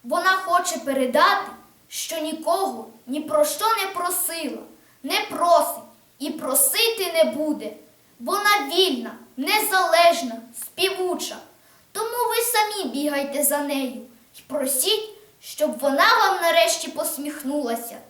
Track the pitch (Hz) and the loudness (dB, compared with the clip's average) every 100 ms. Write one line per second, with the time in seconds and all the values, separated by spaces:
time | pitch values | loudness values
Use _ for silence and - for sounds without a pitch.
0 | 233 330 359 381 339 359 349 330 277 262 | -2 0 2 0 2 2 2 -4 -2 0
1 | 247 277 381 403 - - - _ _ - | 2 6 6 4 -2 -14 -20 _ _ -10
2 | - 320 311 320 320 359 349 233 - - | -6 -6 -6 -4 0 0 0 -4 -14 -18
3 | - 294 - 302 294 - 427 427 381 349 | -8 -6 0 2 2 2 0 0 -2 -4
4 | 349 359 - 330 285 220 - - _ _ | -2 -2 -4 -4 -6 -8 -14 -20 _ _
5 | 269 392 - 294 349 330 - - - _ | -4 -2 -2 -2 4 4 4 -4 -14 _
6 | _ _ 285 - 269 269 - 392 453 453 | _ _ -8 -6 -2 2 2 4 2 2
7 | 359 330 254 240 302 240 220 - - _ | -2 2 2 2 -4 -4 -6 -12 -20 _
8 | _ _ 240 392 415 - 277 349 359 247 | _ _ -4 0 2 2 2 2 2 0
9 | 226 - - - 311 427 403 381 339 330 | -6 -12 -16 -6 0 0 2 2 4 6
10 | 339 - 254 226 - - - - 381 381 | 6 4 -4 -10 -14 -16 -14 -2 -2 0
11 | 370 330 - - - _ _ _ _ 403 | -2 -2 -6 -10 -18 _ _ _ _ -8
12 | 453 480 453 453 466 466 427 415 285 262 | -6 -2 0 0 0 0 0 -2 -6 -4
13 | 294 285 247 269 285 294 285 269 254 226 | -2 -2 -4 -2 0 0 -2 -4 -4 -8
14 | - _ _ - - 285 269 - 381 427 | -16 _ _ -20 -6 -2 0 0 0 0
15 | 427 - - _ - - 302 233 277 277 | -2 -16 -20 _ -16 -2 -2 0 0 4
16 | 415 494 392 381 339 330 330 - 277 269 | 6 6 4 4 2 4 2 0 -6 -6
17 | 311 - 294 294 262 294 240 233 - - | -6 -6 -8 -6 -4 -2 -2 -4 -8 -14